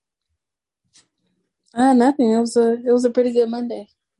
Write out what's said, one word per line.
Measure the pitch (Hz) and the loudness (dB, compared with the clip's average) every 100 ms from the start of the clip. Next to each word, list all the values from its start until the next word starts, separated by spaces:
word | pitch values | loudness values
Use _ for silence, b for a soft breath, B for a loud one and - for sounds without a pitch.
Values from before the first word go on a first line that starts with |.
| _ _ _ _ _ _ _ _ _ _ _ _ _ _ _ _ _ | _ _ _ _ _ _ _ _ _ _ _ _ _ _ _ _ _
Uh, | 233 262 | -2 2
nothing. | 254 247 285 233 | 4 2 2 0
It | 226 | 0
was | 233 233 | 0 0
a, | 233 | 0
it | 233 247 | -2 0
was | 247 247 | 0 0
a | |
pretty | 240 247 | 0 0
good | 240 226 | 0 -2
Monday. | 240 240 - 208 _ _ _ | -4 -10 -12 -16 _ _ _